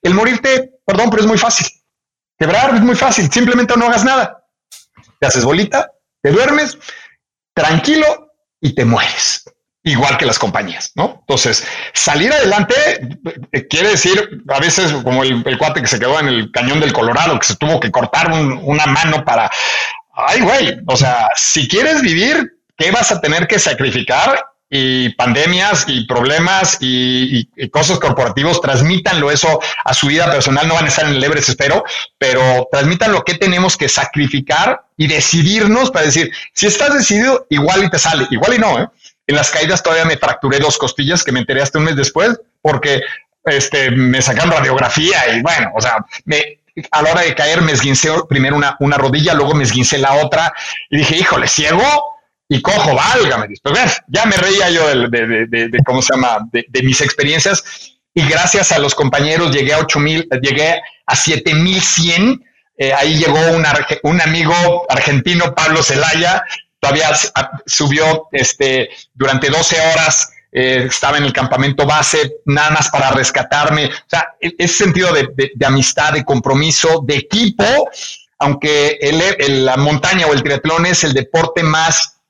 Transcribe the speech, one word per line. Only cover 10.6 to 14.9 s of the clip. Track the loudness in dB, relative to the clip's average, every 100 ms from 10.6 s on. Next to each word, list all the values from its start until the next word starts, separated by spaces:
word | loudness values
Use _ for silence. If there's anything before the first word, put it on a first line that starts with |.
| -6 -10 -10
¿no? | -4 -4 -4
Entonces, | _ -2 0 -2 -4 -12 -8
salir | -2 0 2 2
adelante, | 2 2 2 2 2 0 -2 -8 -12 -12 -14 -8
eh, | -8 -4
quiere | -2 0
decir, | 2 2 0 -2 -8 -4
a | -2
veces, | 0 0 0